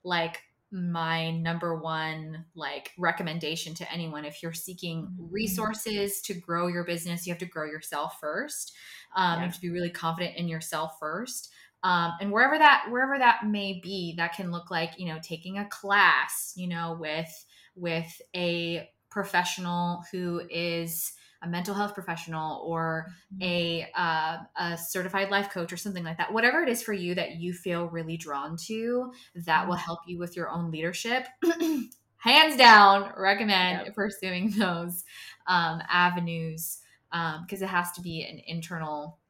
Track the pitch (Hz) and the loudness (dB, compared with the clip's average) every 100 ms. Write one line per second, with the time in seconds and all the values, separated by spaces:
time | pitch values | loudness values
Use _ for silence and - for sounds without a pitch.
0 | 180 175 165 - _ _ _ 190 175 170 | 0 0 0 -4 _ _ _ -4 -2 0
1 | 160 165 165 165 165 170 170 160 160 160 | 0 0 0 -2 -2 -2 -2 -4 -2 -2
2 | 156 156 156 156 165 165 143 143 - - | -4 -6 -10 -12 -14 -10 -8 -8 -12 0
3 | 175 170 170 165 151 165 165 165 175 170 | 0 0 -4 -4 -4 -6 -8 -10 -8 -6
4 | 165 151 151 151 165 165 - 180 175 165 | -6 -8 -10 -8 -10 -8 -10 -10 -8 -6
5 | 170 180 170 196 220 185 214 214 220 208 | -8 -10 -8 -4 -2 0 -2 -4 -4 -2
6 | 202 196 - 175 170 170 175 175 175 170 | -2 -4 -6 -8 -4 -2 0 -2 -4 -4
7 | 170 175 175 170 180 160 156 151 - 147 | -4 -6 -6 -6 -6 -6 -6 -8 -8 -6
8 | 160 - 151 170 294 - - - - - | -6 -6 -6 -4 -6 -8 -12 -14 -20 -20
9 | - 190 180 170 175 - 175 175 175 175 | -6 0 2 2 -2 -4 -6 -2 -4 -2
10 | 165 165 175 170 175 160 160 156 160 - | -4 -2 -4 -4 -4 -4 -6 -4 -6 -6
11 | 151 170 247 - - - - _ 185 175 | -6 -6 -8 -10 -12 -20 -20 _ 2 2
12 | 170 175 202 214 269 311 302 262 208 247 | 2 -2 0 4 6 8 8 8 4 0
13 | 269 277 240 233 208 208 196 180 180 196 | 2 6 6 6 2 0 -2 -6 -6 -6
14 | 170 170 170 - 180 170 175 175 165 - | -6 -2 -4 -2 -6 -6 -4 -4 -4 -6
15 | 175 160 165 165 180 196 202 - 202 202 | -8 -8 -8 -12 -8 -8 -8 -10 2 6
16 | 180 135 151 - - 180 180 170 170 165 | 8 6 0 -6 -8 -8 -6 -4 -4 -6
17 | 156 156 165 - - - _ 185 175 165 | -4 -4 -6 -12 -20 -20 _ -8 -4 -2
18 | 165 - - 180 175 170 170 170 - _ | -4 -14 -12 -4 -2 -2 -2 -6 -8 _
19 | _ 208 190 175 175 - 180 175 175 175 | _ -6 0 0 0 -4 -2 0 0 -2
20 | 170 185 180 170 - 170 170 170 170 165 | -6 -6 -4 -4 -6 -4 -2 -2 -4 -6
21 | - - - _ 175 175 185 202 208 202 | -8 -10 -20 _ -6 -4 -4 -2 -4 -4
22 | 180 165 165 160 156 - 165 165 165 160 | -8 -8 -6 -6 -6 -6 -4 -2 -2 -4
23 | 165 175 _ 190 185 175 170 165 - - | -6 -16 _ -6 -2 0 0 -2 -4 -2
24 | 170 160 160 170 - 156 175 165 - 185 | 0 0 -2 -6 -10 -6 -4 -4 -4 -4
25 | 180 190 196 202 196 185 170 170 208 180 | -2 -2 0 0 0 -4 -6 -6 -6 -6
26 | 165 165 175 220 240 320 294 233 - 202 | -6 -4 -2 4 4 4 2 0 -2 -2
27 | 175 180 170 165 175 175 185 175 170 165 | -2 -2 -2 -4 -6 -6 -4 -2 -2 -4
28 | 160 165 160 139 147 165 - 220 233 247 | -6 -6 -6 -6 -6 -8 -6 -4 0 -2
29 | 254 247 - 175 170 156 175 170 - 170 | -2 -12 -16 -10 2 2 4 -2 -2 -8
30 | 180 175 175 175 165 175 170 160 165 180 | -8 -8 -8 -6 -4 -4 -4 -2 -4 -4
31 | 233 254 254 - 330 339 320 294 - - | -2 -2 -2 -2 0 2 0 0 -4 -14
32 | _ _ 233 285 311 262 240 214 196 196 | _ _ 8 8 8 10 12 12 12 8
33 | 202 - 190 208 214 190 180 175 - 208 | 2 0 2 2 4 4 4 0 -4 -4
34 | 208 208 190 180 208 202 190 170 175 175 | -4 -2 -4 -2 0 2 0 0 -4 -8
35 | - - - - - 180 165 165 - 175 | -10 -18 -20 -12 2 2 2 -2 0 4
36 | 180 180 170 165 160 160 165 - - _ | 4 2 -4 -4 -6 -6 -10 -10 -16 _
37 | _ 170 165 156 175 190 190 180 175 - | _ -4 -4 -4 -8 -6 -2 -2 -2 -8
38 | 175 165 - - - 165 165 170 156 151 | -8 -8 -8 -12 -8 -8 -6 -8 -6 -6
39 | 151 160 | -8 -16